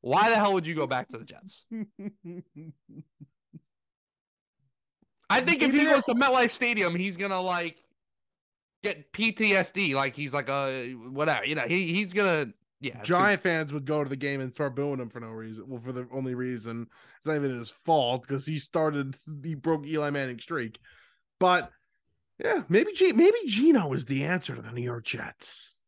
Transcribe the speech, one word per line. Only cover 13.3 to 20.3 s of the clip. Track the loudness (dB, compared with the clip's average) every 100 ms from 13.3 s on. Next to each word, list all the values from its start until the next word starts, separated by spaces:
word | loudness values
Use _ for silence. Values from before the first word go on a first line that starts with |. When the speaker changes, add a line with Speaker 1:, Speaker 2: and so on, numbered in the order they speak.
| 2
Speaker 2:
fans | 0 -2 -2
would | -6
go | -2 -2
to | -2
the | -4
game | -4 -4
and | -6
start | -4 -4
booing | -2 -4 -4
him | -8
for | -12
no | -12
reason. | -12 -12 -14 -12
Well, | -12
for | -8
the | -8 -8
only | -6 -4
reason, | -4 -4 -6 -8 -10 -10 _ -20 -10
it's | -4
not | 0
even | 0
his | -4 -10
fault, | -10 2 4 4 0 -2
'cause | -6
he | -4 -8
started, | -4 0 0 0 -4 -8 -14 -12
he | -8
broke | -4 -2 -2 -2
Eli | -4 -2
Manning's | -2 -4